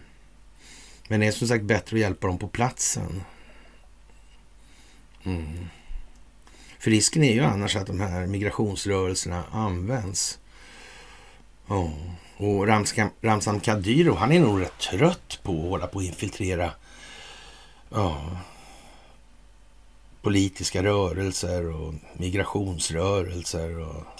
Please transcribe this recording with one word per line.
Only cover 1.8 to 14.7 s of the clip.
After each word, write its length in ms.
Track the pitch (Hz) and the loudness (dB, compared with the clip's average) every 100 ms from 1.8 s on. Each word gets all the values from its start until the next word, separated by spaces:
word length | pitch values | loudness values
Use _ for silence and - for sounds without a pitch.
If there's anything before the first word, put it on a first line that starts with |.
| - 113 | 2 2
att 60 | |
hjälpa 260 | 104 92 95 | 2 0 -2
dem 100 | 90 | -2
på 100 | 101 | -2
platsen. 760 | - 123 - - - 87 90 - - - - - - - - - - - - - - - - - - - - | 0 0 0 -2 -2 -4 -8 -10 -16 -20 -20 -20 -20 -20 -20 -20 -20 -20 -20 -20 -20 -20 -20 -20 -20 -20 -12
Mm. 440 | 95 90 76 85 87 - - - - - - - - - - - | -6 -6 -6 -10 -12 -14 -10 -10 -10 -18 -20 -20 -20 -20 -20 -4
För 120 | 117 | 4
risken 320 | 107 - 160 | 4 4 6
är 100 | 139 | 6
ju 100 | 117 | 6
annars 320 | 151 101 101 98 | 4 2 0 -2
att 120 | 98 | -2
de 120 | 92 | -2
här 280 | 98 90 92 | -2 -2 -2
migrationsrörelserna 1160 | 98 104 - 107 95 101 95 92 95 - 87 - | 0 -2 0 -2 -2 0 0 0 -2 -4 -4 -4
används. 880 | 107 107 90 95 131 95 - - - - - - - - - - - - - - - - | -2 -2 0 -2 -2 -4 -4 -4 -6 -14 -20 -20 -20 -20 -20 -20 -20 -20 -20 -20 -16 -4
Ja. 240 | 101 82 76 85 85 - - | -2 -2 -4 -10 -12 -14 -4
Och 300 | 101 101 101 | 0 2 4
Ramskam-, 440 | 107 101 - 101 - | 4 4 0 0 0
Ramzan 380 | 113 104 107 104 | 2 2 2 0
Kadyrov, 580 | - 107 90 139 170 90 | 2 2 4 4 4 4
han 140 | 113 | 6
är 80 | 175 | 6
nog 220 | 123 98 | 6 4
rätt 180 | 90 | 0